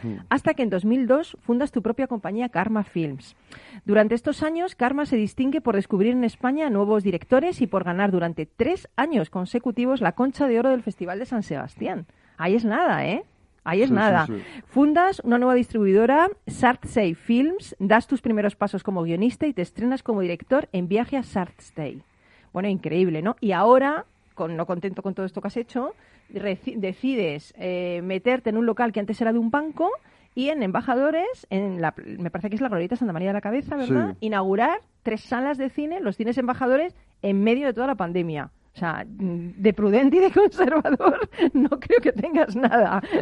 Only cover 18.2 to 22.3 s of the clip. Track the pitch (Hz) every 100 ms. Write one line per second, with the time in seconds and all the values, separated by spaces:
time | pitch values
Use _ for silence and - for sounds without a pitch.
18.2 | 240 214 208 - 202 190 - 190 165 170
19.2 | 233 - 311 233 175 - 240 262 - 208
20.2 | 180 170 - 269 - 185 175 202 240 277
21.2 | 233 202 180 - - - 143 135 - _
22.2 | _